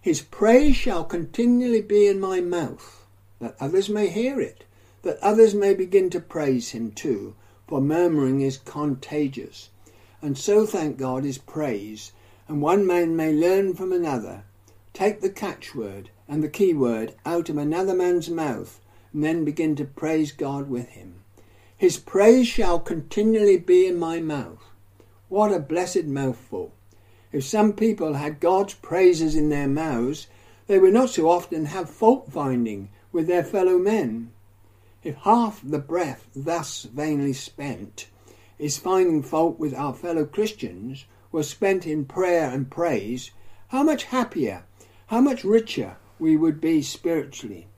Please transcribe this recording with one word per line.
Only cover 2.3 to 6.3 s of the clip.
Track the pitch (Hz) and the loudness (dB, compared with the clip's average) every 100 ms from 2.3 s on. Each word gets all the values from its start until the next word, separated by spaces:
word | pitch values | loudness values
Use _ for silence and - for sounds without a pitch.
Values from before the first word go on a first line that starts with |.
| 185 | -2
mouth, | 175 175 - - - - - _ _ - | -2 -2 -4 -8 -20 -20 -20 _ _ -14
that | 113 - | -14 -8
others | 135 185 202 | -2 0 0
may | 208 202 | 0 -2
hear | 180 247 277 | 0 -2 -2
it, | - - - _ _ _ | -6 -8 -20 _ _ _
that | 180 - | -8 -2
others | 196 214 220 | 0 6 6
may | 202 196 | 6 2
begin | 190 185 196 185 | 2 4 2 2
to | 175 | -4
praise | - | -6